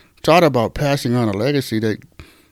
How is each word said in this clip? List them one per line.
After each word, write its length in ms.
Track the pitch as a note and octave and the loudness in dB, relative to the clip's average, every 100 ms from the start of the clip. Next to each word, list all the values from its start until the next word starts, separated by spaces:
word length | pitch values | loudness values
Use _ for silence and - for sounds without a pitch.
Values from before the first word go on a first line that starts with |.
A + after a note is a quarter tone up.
| _ _ | _ _
thought 220 | - D#3+ | 2 4
about 300 | D#3+ B2+ G#2+ | 4 2 -2
passing 400 | - C#3+ C#3 B2 | -2 -2 -2 -2
on 140 | A#2+ A#2 | -2 0
a 40 | |
legacy 460 | G2 B2 C#3+ - A2 | -2 -2 -2 -4 -2
that 260 | A2 G2+ - - - _ _ | -2 -4 -10 -20 -20 _ _